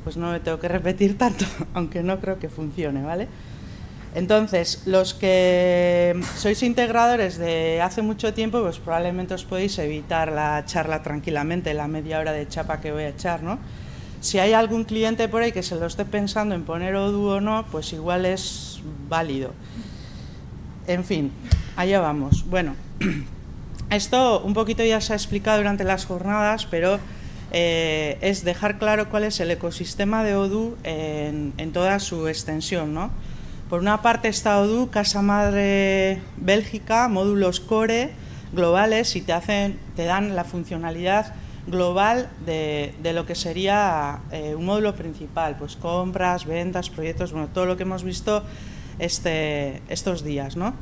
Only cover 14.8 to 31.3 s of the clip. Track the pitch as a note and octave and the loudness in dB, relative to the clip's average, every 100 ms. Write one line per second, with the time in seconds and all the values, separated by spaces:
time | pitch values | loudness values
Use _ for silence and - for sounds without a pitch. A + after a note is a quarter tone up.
14.8 | A3 A3 A3 A3+ A3+ A3 A#3 G3+ F3+ E3 | -2 0 0 2 0 2 0 0 -4 -4
15.8 | E3+ - G3+ G#3 G3+ A3 G#3 F3+ D#3 E3 | -4 -4 -2 0 0 0 0 -2 -4 -4
16.8 | F#3 G3 G3+ G3+ G3+ G3 G3+ A3 A3 D#3 | -2 0 0 2 2 2 2 0 -2 -6
17.8 | D3+ D#3+ D#3+ F3+ F#3 F#3 - - - - | -6 -6 -2 2 2 0 -4 -6 -10 -10
18.8 | - - - D#3+ E3 C3+ B2+ - - - | -12 -12 -4 -2 0 -2 -4 -8 -12 -12
19.8 | - - - - - - - - - - | -12 -12 -14 -12 -12 -14 -14 -14 -14 -12
20.8 | - F3+ F3+ E3+ C#3+ - - - - - | -2 -2 0 0 0 -4 2 2 2 -2
21.8 | F3+ G3 E3 D3 C#3 - - F3+ D#3+ C3+ | 2 4 4 0 0 0 2 0 0 -4
22.8 | - - G3+ D3 - - - - - - | -10 -2 -2 -2 -6 -12 -12 -14 -12 -10
23.8 | - G#3 G3+ B3+ B3+ G#3 F#3+ G#3 A3 A3+ | 0 0 4 6 6 4 2 2 2 2
24.8 | A3+ A3 - G#3+ - G3+ G#3 G#3+ G3+ G3+ | 4 4 2 -2 -2 -2 2 4 4 2
25.8 | F#3+ F#3+ - F3+ F#3+ G#3+ G#3 G#3+ - E3+ | 2 0 -2 -4 0 2 2 2 0 2
26.8 | F3+ G3+ - - - - - E3+ E3+ E3 | 2 2 -2 -10 -10 -10 -4 2 2 2
27.8 | E3 D#3 D3+ - F#3+ G3 F3 F3 G#3 G#3 | 2 0 0 0 0 0 -2 0 -2 0
28.8 | G#3+ G#3+ G#3 G#3+ G#3+ G3+ E3+ E3 E3+ - | 2 2 2 0 0 0 0 0 -2 -4
29.8 | F3+ - G3+ A3 A3 G3 G3 G#3 A3+ A#3 | -8 -2 2 2 2 2 2 0 -2 -4
30.8 | - D#3 D#3 D3+ D3+ | -6 -4 -4 -2 -2